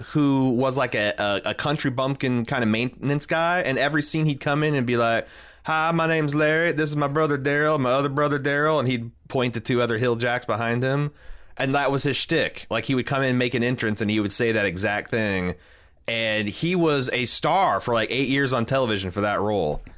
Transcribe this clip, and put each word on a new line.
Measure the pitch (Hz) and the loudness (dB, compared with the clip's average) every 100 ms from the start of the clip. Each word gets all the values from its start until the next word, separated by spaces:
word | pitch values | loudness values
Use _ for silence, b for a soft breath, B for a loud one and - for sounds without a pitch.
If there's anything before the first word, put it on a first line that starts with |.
who | - 151 143 135 131 | -4 2 2 4 2
was, | 120 131 131 | 2 0 0
like, | 127 | 0
a, | 120 104 - | 0 0 0
a, | 104 98 - | 0 0 -2
a | |
country | 107 151 156 143 | -4 -2 -2 -2
bumpkin | 123 135 139 131 123 | -2 -2 -2 0 0
kind | 113 135 | 0 0
of | 110 | 0
maintenance | 110 127 - 131 143 - | 0 -2 -4 -2 -2 0
guy. | 165 165 180 | 0 2 0
And | 151 131 | 0 0
every | 139 151 | 0 0
scene | 147 160 156 | 0 0 0
he'd | 131 | 0
come | 151 143 | -2 0
in | 151 143 | 2 0
and | 120 | 2
be | 120 | 2
like, | 117 113 - B B B | 2 2 -2 B B B
"Hi, | - 160 160 | -4 0 0
my | 165 160 | 2 2
name's | 160 147 147 | 2 0 2
Larry. | 151 156 170 | 2 2 2
This | 147 156 | 0 -2
is | 147 | 0
my | 143 | 0
brother | 147 156 143 | 0 0 0
Daryl, | 135 143 151 151 | 0 2 2 2
my | 127 | 2
other | 131 139 | 2 0
brother | 135 147 143 | 0 0 0
Daryl." | 139 143 151 156 | 0 0 2 2
And | 127 | 0
he'd | 123 117 - - | -2 -6 -14 -6
point | 135 123 | -2 0
to | 113 | -2
two | - 123 | 0 0
other | 120 110 | 2 2
Hill | 127 | 0
Jacks | 117 120 120 - | 0 0 -2 -2
behind | 107 117 120 | -2 0 0
him. | 131 139 147 - b b b b | 0 0 -2 -6 b b b b
And | 135 | 0
that | 143 135 | 0 2
was | 139 | 0
his | 139 127 | 0 0
shtick. | - 160 98 - - | 0 0 0 -4 -6
Like, | 113 | -4
he | 113 | 0
would | 131 120 | -2 0
come | 135 | 0
in, | 135 123 | 2 2
make | 123 | 2
an | 123 | 0
entrance, | 120 123 113 104 | 0 0 -2 0
and | 104 | 0
he | 107 | 2
would | 101 | 0
say | - 117 | 0 2
that | 110 101 | 2 0
exact | 90 104 101 - | 0 -2 -2 -2
thing. | 117 107 95 90 87 b b b b - | -2 0 0 -2 -4 b b b b -6
And | 113 113 107 104 | -2 0 -2 -2
he | - 165 180 | -2 -2 2
was | 165 143 127 | 2 2 0
a | 123 | -2
star | 127 - 156 175 180 139 | -2 0 2 2 2 2
for, | 123 | 0
like, | 117 110 | 0 2
eight | 123 131 | 0 0
years | 139 135 | 2 2
on | 123 113 | 0 0
television | 135 127 104 95 | 0 0 0 -2
for | 101 | -2
that | 104 95 | 0 0
role. | 101 104 78 73 - | 0 0 0 -2 -8